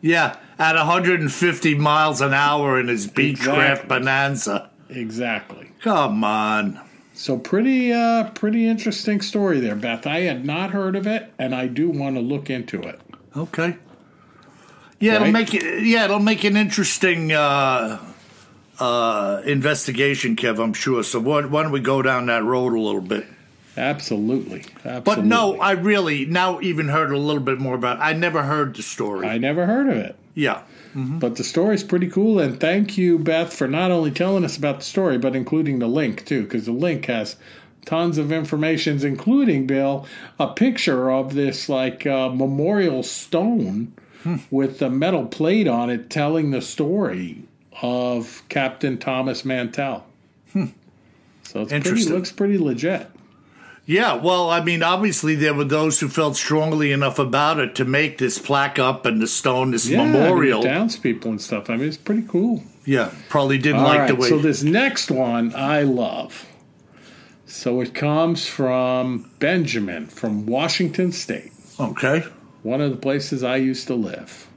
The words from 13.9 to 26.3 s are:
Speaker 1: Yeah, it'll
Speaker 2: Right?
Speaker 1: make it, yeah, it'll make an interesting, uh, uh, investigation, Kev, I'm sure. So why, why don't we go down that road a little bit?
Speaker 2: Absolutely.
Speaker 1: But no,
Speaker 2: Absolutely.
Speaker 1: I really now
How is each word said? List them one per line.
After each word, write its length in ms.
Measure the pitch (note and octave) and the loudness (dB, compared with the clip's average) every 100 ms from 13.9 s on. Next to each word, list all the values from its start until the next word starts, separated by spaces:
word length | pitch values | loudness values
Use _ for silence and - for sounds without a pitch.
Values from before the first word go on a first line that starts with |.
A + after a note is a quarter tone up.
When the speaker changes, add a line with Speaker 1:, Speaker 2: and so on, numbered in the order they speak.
| - - _ _ - - - - - - _ | -20 -20 _ _ -20 -20 -20 -20 -20 -20 _
Speaker 1:
Yeah, 160 | G#3 G#3+ | 2 4
it'll 100 | G#3 | 4
Speaker 2:
Right? 80 | |
Speaker 1:
make 200 | A3 A3+ | 4 2
it, 300 | G3+ E3 F3 | -2 -2 -2
yeah, 220 | A3 A3+ G3+ | 2 4 4
it'll 140 | G3+ | 2
make 240 | G#3 G#3 | 2 2
an 140 | G#3 G#3 | 2 2
interesting, 720 | G#3 - - - F#3+ E3+ D#3+ | 2 0 0 2 2 2 2
uh, 680 | D#3 D3 C#3 C3+ B2+ A2+ G#2+ - - - - - - _ - | 2 4 2 2 0 -2 -6 -14 -20 -20 -20 -20 -20 _ -4
uh, 640 | B2+ A#2+ A2+ G#2+ G2+ G2+ C#3 | -2 0 0 0 0 -2 0
investigation, 880 | C#3 C#3 D3 - B2 C#3 C#3 B2+ A2+ | 0 0 0 -2 0 0 2 -2 0
Kev, 240 | B2 A2 | 0 0
I'm 120 | A2+ | -2
sure. 300 | G#2 - B2 | -2 0 0
So 160 | G#2+ B2 | 0 0
why, 260 | A#2 D3 C#3+ | 0 0 0
why 180 | D3 | -2
don't 80 | D#3+ | 0
we 80 | C#3 | -2
go 220 | B2+ C3+ | 0 2
down 240 | C3 B2+ B2 | 2 2 0
that 160 | A#2 | 0
road 300 | A2 B2+ B2+ | 2 0 2
a 60 | A#2 | 0
little 220 | G#2+ G2+ | 0 -2
bit? 240 | F#2 G#2 - - - _ - - | -2 -6 -6 -18 -20 _ -16 -6
Speaker 2:
Absolutely. 840 | B2+ C#3+ - G#2+ G#2+ C3 F#2+ F#2 - - | -4 -4 -4 -2 -2 -2 -4 -12 -16 -16
Speaker 1:
But 400 | - B2+ D3+ A3+ | -12 -2 0 2
no, 300 | G#3 A#3 G#3+ G3 | 4 4 2 2
Speaker 2:
Absolutely. 40 | |
Speaker 1:
I 100 | F#3+ | 0
really 540 | F#3+ F#3 G3+ F3 D3 | 2 2 2 2 0
now 340 | C#3 | 0